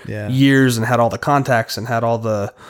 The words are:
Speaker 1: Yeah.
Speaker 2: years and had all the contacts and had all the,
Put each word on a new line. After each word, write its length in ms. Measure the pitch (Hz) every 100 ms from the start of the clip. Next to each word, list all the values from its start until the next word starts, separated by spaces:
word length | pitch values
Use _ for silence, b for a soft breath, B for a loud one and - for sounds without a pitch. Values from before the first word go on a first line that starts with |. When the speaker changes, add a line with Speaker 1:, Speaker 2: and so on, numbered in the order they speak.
| -
Speaker 1:
Yeah. 200 | 107 104
Speaker 2:
years 460 | 127 139 135 131 117
and 80 | 110
had 120 | 120
all 100 | 117
the 80 | -
contacts 580 | - 143 139 120 113 -
and 100 | 113
had 160 | 117
all 140 | 117 117
the, 340 | 110 107 101 B B